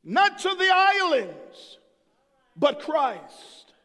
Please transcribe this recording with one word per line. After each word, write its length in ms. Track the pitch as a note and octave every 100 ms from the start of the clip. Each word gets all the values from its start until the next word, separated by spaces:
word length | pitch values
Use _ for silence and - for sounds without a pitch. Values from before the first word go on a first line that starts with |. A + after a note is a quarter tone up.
not 340 | D#3 B3+ G4+ G4
to 160 | F#4
the 160 | F#4 F#4
islands, 1080 | F#4 G4 G4+ F4+ C#4 F#3+ - - - - - _ _ _ _ _ _ _ -
but 240 | C#4+ C#4+
Christ. 920 | - D#4 C4 G3 - - - - _ _